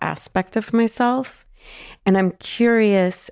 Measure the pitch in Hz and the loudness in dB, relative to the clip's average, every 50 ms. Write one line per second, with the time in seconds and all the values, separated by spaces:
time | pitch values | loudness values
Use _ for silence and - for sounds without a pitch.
0 | - 156 156 - - - - 185 185 - - 226 214 - - 226 226 220 - - | -6 -6 -6 -8 -8 -6 -4 -4 -4 -2 -4 -6 -4 -2 0 0 0 0 0 0
1 | 247 240 247 262 262 - - - - _ - _ - - - - - - - - | 0 0 0 -2 -4 -8 -12 -18 -20 _ -20 _ -20 -20 -20 -20 -20 -20 -16 -4
2 | - 196 190 190 190 185 180 - - - - - 240 233 233 226 220 208 202 190 | 0 2 2 2 2 0 -2 -6 -12 -8 -2 0 2 4 4 4 4 4 4 4
3 | 180 185 180 - - - | 2 2 -2 -4 -10 -12